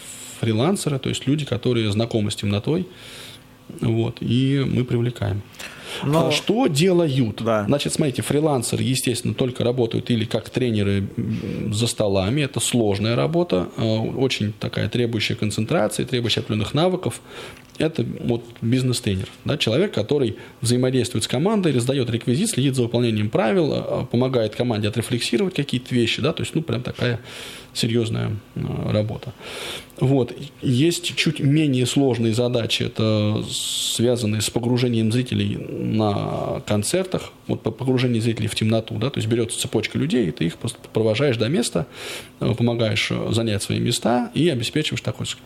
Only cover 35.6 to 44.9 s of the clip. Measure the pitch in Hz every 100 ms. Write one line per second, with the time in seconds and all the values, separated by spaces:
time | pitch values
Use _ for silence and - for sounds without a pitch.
35.6 | - - 123 110 107 101 101 - - 85
36.6 | - 104 104 175 190 - - - - 117
37.6 | - - 127 127 127 117 117 107 107 -
38.6 | 110 110 - 110 117 117 110 117 113 -
39.6 | - 113 104 117 135 233 196 - 160 -
40.6 | - - - - 110 107 143 117 110 175
41.6 | 240 - 160 - - - - - 139 110
42.6 | 120 117 113 107 - 120 104 110 117 101
43.6 | - 110 117 120 - 123 233 - 165 127
44.6 | 113 151 151